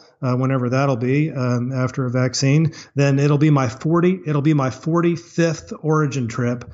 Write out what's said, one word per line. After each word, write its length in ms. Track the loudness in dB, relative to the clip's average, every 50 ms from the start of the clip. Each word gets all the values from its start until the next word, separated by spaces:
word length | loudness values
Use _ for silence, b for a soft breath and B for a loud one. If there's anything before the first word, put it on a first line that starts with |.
| B B B B
uh, 140 | -2 -2 0
whenever 340 | 0 0 0 0 0 0 0
that'll 280 | 0 0 2 0 0
be, 340 | 0 0 0 0 0 0 -2
um, 400 | -2 -4 -2 -2 -2 -2 -2 -4
after 340 | -2 -2 -4 -2 -2 -4 -4
a 60 | -2
vaccine, 640 | 0 0 0 0 0 0 2 2 4 4 2 0 B B B B B
then 240 | 0 2 2 2 2
it'll 180 | 2 2 2
be 120 | 4 4 4
my 200 | 4 4 2 0
forty, 500 | -4 -4 -2 0 0 2 2 2 0 0 -4
it'll 160 | -2 -2 0
be 120 | 2 2 2
my 180 | 2 0 -2
forty-fifth 1000 | -4 -4 -4 -2 0 2 2 0 -2 -2 -8 -6 -2 0 0 0 -2 -4 -10 -16 -16 -6
origin 480 | -2 0 2 2 2 0 -2 -4 -4
trip 420 | -4 -4 -2 -2 -2 -2 -4 -8 B